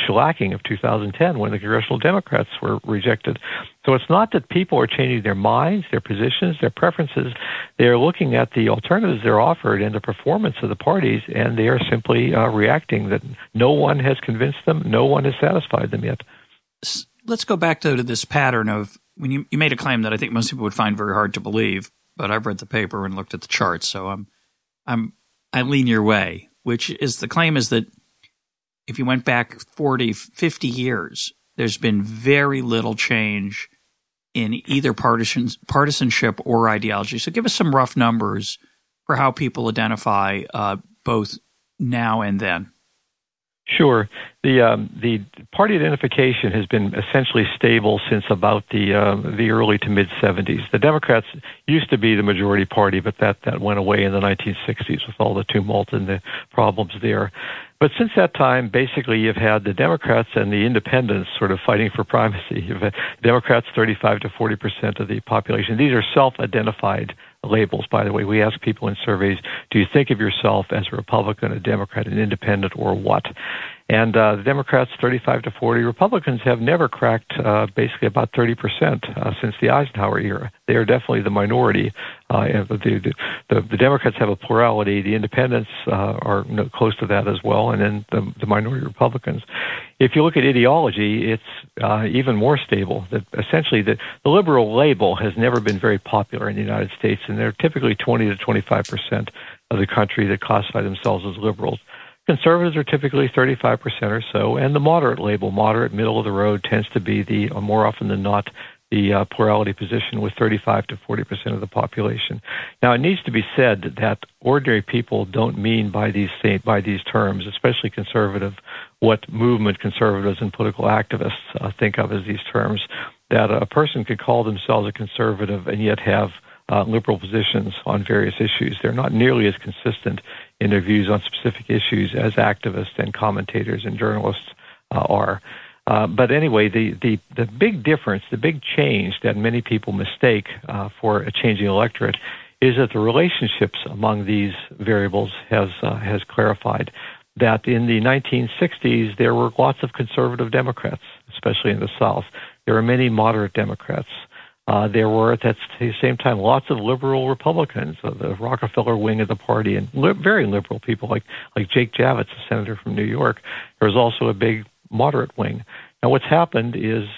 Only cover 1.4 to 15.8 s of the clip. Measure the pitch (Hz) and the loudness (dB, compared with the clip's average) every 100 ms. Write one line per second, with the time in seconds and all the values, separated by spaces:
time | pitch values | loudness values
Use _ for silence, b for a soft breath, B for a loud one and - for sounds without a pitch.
1.4 | 107 104 104 113 110 110 - 95 - - | -2 -2 0 -2 0 0 2 0 0 -2
2.4 | 107 - 107 107 - 104 110 110 - - | -2 -4 -4 -4 -2 -2 0 0 -2 -6
3.4 | B B B B - 131 - 175 220 165 | B B B B 2 2 4 2 4 0
4.4 | - 175 185 139 123 - 131 120 104 98 | 0 -2 0 2 2 0 0 0 0 0
5.4 | 107 120 156 202 - 113 - 101 123 - | 2 4 2 0 -2 -6 -4 -2 0 0
6.4 | 180 156 113 - 175 - 147 - 127 120 | -2 0 -2 2 0 0 -2 -2 -4 -6
7.4 | B B B - 120 120 151 180 135 120 | B B B 2 4 6 4 2 0 2
8.4 | 117 123 110 110 - 190 208 117 113 107 | 0 2 2 2 2 2 2 0 2 4
9.4 | 135 170 113 104 104 107 - 101 139 190 | 4 2 0 0 0 -4 -6 -4 0 0
10.4 | 208 - - 98 - 190 131 110 - - | 0 -2 -6 -2 0 2 2 0 -2 -2
11.4 | 117 113 113 127 - 117 - 120 120 113 | -2 2 2 2 0 -2 0 0 2 2
12.4 | 113 107 107 151 - 107 101 104 - - | 2 2 2 2 0 -4 -2 -4 -6 -16
13.4 | B 113 123 147 147 143 131 131 - 113 | B 0 2 4 2 2 0 -2 -2 -2
14.4 | 135 139 - 160 113 110 135 143 139 131 | -2 -2 -2 -2 0 2 4 2 0 0
15.4 | 151 165 - - | 0 0 -2 -2